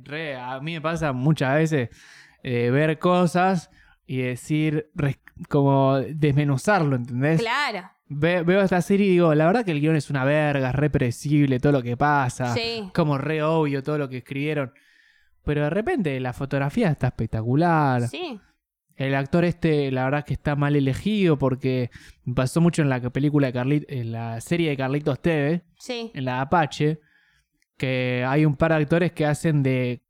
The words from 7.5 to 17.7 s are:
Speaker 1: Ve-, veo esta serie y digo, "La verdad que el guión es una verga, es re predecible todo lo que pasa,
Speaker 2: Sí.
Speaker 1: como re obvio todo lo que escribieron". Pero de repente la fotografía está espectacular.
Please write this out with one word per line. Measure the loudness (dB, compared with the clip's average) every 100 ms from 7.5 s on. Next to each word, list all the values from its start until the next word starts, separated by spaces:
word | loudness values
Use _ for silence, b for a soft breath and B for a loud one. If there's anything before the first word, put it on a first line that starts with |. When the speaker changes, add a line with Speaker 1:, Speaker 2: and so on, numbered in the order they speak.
| -2 -4 -6 -12 _ -12
Speaker 1:
Ve-, | -2 0 0
veo | 2 2
esta | 2 2
serie | 2 2 4
y |
digo, | 4 4
"La | 4 4
verdad | 2
que | 0
el | 0
guión | 0 0
es | 0
una | -2
verga, | 0 2 0 0 -2
es |
re | 0 0
predecible | 2 0 -2 0 2 2 2
todo | 2
lo | 2
que | 0 -2
pasa, | 2 2 0 -2 -4
Speaker 2:
Sí. | -4 -4 -6 -6
Speaker 1:
como | -2 0 0
re | -2 -2
obvio | 0 0 0 -2
todo | -4 -4
lo | -4
que | -8
escribieron". | -8 -6 -4 -4 -6 -10 b b b b b b
Pero | -4 -2
de | 0
repente | -2 -2 -2 -2 -2
la | -4
fotografía | -6 -4 -2 -2 0 0
está | 0 -2
espectacular. | -2 -4 -4 0 2 4